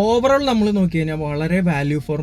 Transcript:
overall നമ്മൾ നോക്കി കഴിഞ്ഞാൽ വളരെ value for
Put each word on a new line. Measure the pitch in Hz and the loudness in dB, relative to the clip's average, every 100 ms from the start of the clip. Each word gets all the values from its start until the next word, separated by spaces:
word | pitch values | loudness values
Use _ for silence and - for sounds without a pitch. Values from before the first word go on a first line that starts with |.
overall | 214 240 269 277 277 | 0 2 2 2 2
നമ്മൾ | 226 208 202 | 2 2 2
നോക്കി | 180 165 | 0 0
കഴിഞ്ഞാൽ | 156 156 147 | -2 -4 -4
വളരെ | 147 160 180 175 | -4 -2 0 0
value | 143 143 147 135 | 0 0 -2 -4
for | 151 | -4